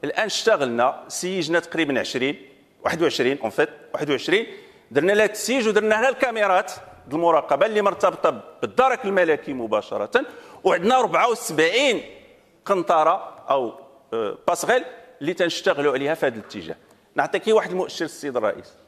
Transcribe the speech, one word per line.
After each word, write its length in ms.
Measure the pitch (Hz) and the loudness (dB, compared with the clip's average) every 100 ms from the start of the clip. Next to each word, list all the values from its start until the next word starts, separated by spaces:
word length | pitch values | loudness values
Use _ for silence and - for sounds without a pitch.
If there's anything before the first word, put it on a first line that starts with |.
الآن 200 | 143 - | -6 -4
اشتغلنا 800 | 214 - - 202 135 117 123 - - | -4 -2 2 2 2 2 0 0 -10
سيجنا 520 | - 180 190 156 170 | -8 -6 -4 0 -2
تقريبا 400 | 160 165 156 131 | -2 -4 0 0
عشرين، 480 | 95 135 131 - - _ _ _ | -2 -2 -2 -4 -12 _ _ _
واحد 180 | - 170 | -6 0
وعشرين، 360 | 160 - 127 139 | 0 2 0 0
اون 80 | 113 | -4
فيت، 180 | - 151 - - | -2 -2 -2 -14
واحد 160 | - 147 | -8 -2
وعشرين، 360 | 131 - 185 226 - - - _ | -2 0 0 -2 -12 -20 -20 _
درنا 220 | 120 165 | 0 2
لها 120 | 208 | 4
التسييج 440 | 214 208 - 269 220 | 2 0 -2 0 2
ودرنا 200 | 208 214 | 2 2
لها 200 | 214 254 | 2 2
الكاميرات 640 | 254 262 226 202 185 214 - - - - | 0 -2 0 2 2 0 -10 -18 -20 -8
د 60 | |
المراقبة 520 | 143 170 160 - 143 214 | -2 2 2 2 2 2
اللي 160 | 214 | 2
مرتبطة 600 | 202 190 190 165 170 123 - - | 0 2 0 2 -2 -2 -10 -10
بالدرك 420 | 120 - 262 247 | -8 2 2 2
الملكي 480 | 202 196 175 147 - | 0 0 2 0 -2
مباشرة، 720 | 131 113 104 - 104 104 - 285 - - - | -8 -2 -2 -2 -6 -2 -2 -2 -12 -20 -2
وعندنا 340 | 190 175 180 254 | 0 2 2 2
أربعة 320 | 220 160 220 | 2 2 2
وسبعين 720 | 220 - 156 165 214 277 196 - - - - _ _ | 0 -4 2 2 4 2 0 -4 -20 -20 -20 _ _
قنطرة 800 | - 196 170 170 156 190 - - - | -2 -2 2 4 4 2 -4 -16 -2
أو، 220 | 139 120 - - - _ | 0 0 -8 -20 -20 _
آه، 240 | 113 104 - - | -4 -4 -4 -2
باسغيل 360 | 175 - 254 320 - - - | -2 2 0 0 -16 -20 -8
اللي 140 | 143 | -6
تنشتغلوا 580 | 180 175 - - 151 147 | -2 -2 0 -2 2 2
عليها 220 | 135 139 | 0 -2
في 120 | 160 147 | 0 -2
هذا 80 | |
الاتجاه. 420 | 113 101 107 80 - _ _ _ | -2 -12 -14 -12 -14 _ _ _
نعطيك 280 | - 143 196 - | -4 -2 -2 2
واحد 220 | 220 175 | 2 2
المؤشر 340 | 180 170 - | -4 -6 -6
السيد 320 | 160 - 143 123 | -8 -6 -6 -2
الرئيس 360 | 107 98 - _ | -2 -4 -12 _